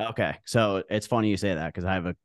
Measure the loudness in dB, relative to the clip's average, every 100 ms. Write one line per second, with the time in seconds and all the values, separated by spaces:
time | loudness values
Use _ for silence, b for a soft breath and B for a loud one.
0 | -4 -2 -2 -2 -2 2 2 2 0 -2
1 | 0 2 2 2 0 -2 -4 -4 -2 0
2 | -2 -6